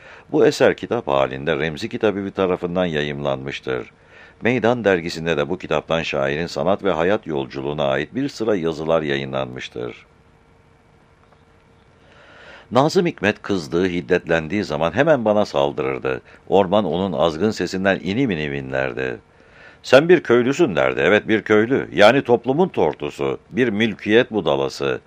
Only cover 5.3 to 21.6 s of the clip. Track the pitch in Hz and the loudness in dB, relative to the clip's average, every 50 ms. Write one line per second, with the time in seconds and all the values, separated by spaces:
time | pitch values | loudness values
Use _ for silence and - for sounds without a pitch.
5.3 | 82 71 71 71 92 87 - - 80 76 - - 80 82 78 - - 71 67 69 | 0 0 -2 -2 -4 -6 -4 -4 -4 -2 -2 -2 -2 -2 -2 -2 -4 -2 -2 -2
6.3 | 71 76 87 85 - 71 73 90 101 - - 98 85 78 85 92 104 110 - - | -2 -4 -6 -6 -4 -4 0 0 0 0 0 -2 0 0 0 0 0 -2 -2 -4
7.3 | 78 69 67 62 67 69 67 71 73 76 73 69 67 71 76 73 - 120 139 139 | -6 -6 -6 -6 -8 -8 -6 -6 -4 -2 -2 0 0 -2 -4 -4 -6 -6 -6 -6
8.3 | - - 110 113 107 92 80 82 80 71 80 80 82 82 78 73 69 69 69 67 | -6 -4 -2 -2 -2 0 -2 -4 -4 -4 -2 0 0 0 0 -2 -4 -4 -4 -6
9.3 | 65 67 65 64 62 65 - - - 60 62 60 57 - - _ _ _ _ _ | -6 -6 -6 -8 -10 -14 -14 -14 -12 -10 -10 -10 -12 -14 -20 _ _ _ _ _
10.3 | _ _ _ _ _ _ _ _ _ _ _ _ _ _ _ _ _ _ _ _ | _ _ _ _ _ _ _ _ _ _ _ _ _ _ _ _ _ _ _ _
11.3 | _ _ _ _ _ _ _ _ _ _ _ _ _ _ _ _ - - - - | _ _ _ _ _ _ _ _ _ _ _ _ _ _ _ _ -20 -20 -20 -20
12.3 | - - - - - - - - 98 123 139 156 - 185 180 170 - - - 101 | -20 -20 -20 -20 -20 -20 -8 0 2 4 4 4 4 2 0 0 0 0 0 0
13.3 | 107 - - - 101 92 76 67 80 85 95 92 87 85 73 60 87 87 - 80 | 0 0 -2 -4 -4 -4 -2 -2 -2 0 0 0 -2 -2 -2 0 0 0 2 0
14.3 | 82 82 80 76 90 107 98 - 76 71 82 82 82 107 143 165 151 127 113 107 | 0 0 0 -2 -2 -4 -2 -2 -2 0 0 0 0 2 2 2 2 2 2 2
15.3 | 104 107 101 - - 71 69 71 67 67 67 65 67 64 - 65 64 60 - - | 2 2 0 0 0 0 0 0 -2 -2 -4 -4 -4 -4 -4 -4 -4 -6 -8 -16
16.3 | - - - - - 95 98 87 95 107 104 82 76 90 95 98 80 67 80 85 | -20 -16 -4 0 2 2 2 4 2 0 0 0 -2 -2 -2 -2 0 0 0 0
17.3 | 76 78 98 110 104 - 92 82 - 95 95 98 92 65 62 87 98 120 143 120 | 0 0 -2 -2 0 -2 -4 -4 -4 -2 0 0 0 0 -2 -4 -2 0 0 0
18.3 | 92 76 76 73 71 71 67 65 67 65 67 65 58 60 65 64 58 57 - _ | -2 -2 -4 -4 -6 -6 -6 -4 -4 -4 -4 -4 -4 -4 -6 -6 -6 -8 -12 _
19.3 | _ _ - _ - - - - - - - - 123 131 156 170 180 143 139 - | _ _ -20 _ -20 -20 -20 -20 -20 -14 0 4 6 6 6 6 4 4 4 4
20.3 | 117 123 120 127 139 156 175 127 85 71 65 65 64 62 71 87 104 107 - - | 4 4 4 2 2 2 2 2 2 2 2 2 2 2 2 4 4 4 2 2
21.3 | 110 104 90 - 107 107 | 0 0 2 2 2 2